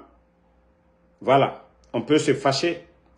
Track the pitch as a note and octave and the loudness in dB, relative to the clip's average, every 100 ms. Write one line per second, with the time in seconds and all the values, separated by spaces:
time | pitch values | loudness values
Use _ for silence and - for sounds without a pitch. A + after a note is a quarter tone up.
0 | - _ _ _ _ _ _ _ _ _ | -14 _ _ _ _ _ _ _ _ _
1 | _ _ - C#3 B2+ - - _ _ B2 | _ _ 2 2 2 -2 -18 _ _ -8
2 | A#2 D3+ D3 C3 C#3 C3+ E3+ E3 - _ | 0 0 2 0 -2 -2 -4 -6 -12 _
3 | _ | _